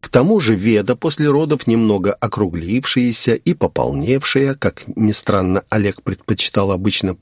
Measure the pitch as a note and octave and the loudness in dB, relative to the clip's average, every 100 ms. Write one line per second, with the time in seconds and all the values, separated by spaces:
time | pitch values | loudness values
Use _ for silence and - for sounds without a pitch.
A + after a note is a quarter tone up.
0 | - B2 D3 A3 B2 G#2+ G#2 G#2+ G2 A#2+ | 2 2 4 2 2 2 2 2 2 -2
1 | D#3+ - D3 C#3+ D#3 D3 - A2+ A2+ G2+ | -2 0 2 2 0 -2 0 2 2 2
2 | F#2+ G2 A2+ - G2+ E2+ E2+ A#2 C3+ - | 0 -2 -4 0 -2 -2 -4 -4 -2 0
3 | B2 A2+ - A2+ - - F#2 - B2 C#3+ | 0 0 0 0 0 0 0 0 -2 -2
4 | E2 C3+ - C3+ C#3 C#3 G2 - - - | 0 0 0 0 0 0 -4 -4 -12 0
5 | A2 G#2 - G2+ F#2 F#2+ - - G2+ - | 0 0 0 0 0 -2 -2 -2 -2 -2
6 | - F#2 - G#2 - - G2 F#2 G2+ - | -8 -8 -4 -4 -2 -2 -2 0 -2 -2
7 | F#2+ F2 | -2 -4